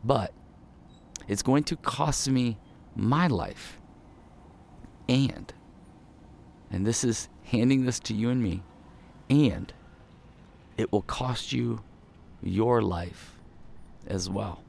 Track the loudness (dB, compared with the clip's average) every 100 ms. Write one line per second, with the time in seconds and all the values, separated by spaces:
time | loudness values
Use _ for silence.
0 | 2 0 0 -8 -20 -20 -20 -20 -20 -20
1 | -18 -16 -4 0 4 2 2 -4 -4 -2
2 | 0 0 2 2 2 -2 -12 -20 -12 -2
3 | 2 4 4 2 -2 -8 -16 -16 -20 -20
4 | -20 -20 -20 -20 -20 -20 -20 -20 -20 -12
5 | 0 2 2 -2 -12 -18 -20 -20 -20 -20
6 | -20 -20 -20 -20 -20 -20 -8 -2 0 0
7 | 0 -2 -6 -16 -2 2 4 4 2 -2
8 | -4 -2 0 0 0 -2 -8 -20 -20 -20
9 | -20 -20 2 4 4 0 -10 -14 -20 -20
10 | -20 -20 -20 -20 -20 -20 -12 -4 0 0
11 | -2 -4 -4 -4 -4 -2 -2 -4 -8 -20
12 | -20 -20 -20 -10 -4 2 4 4 2 -2
13 | -6 -10 -18 -20 -20 -20 -18 -18 -18 -18
14 | -6 -6 -4 -4 -6 -10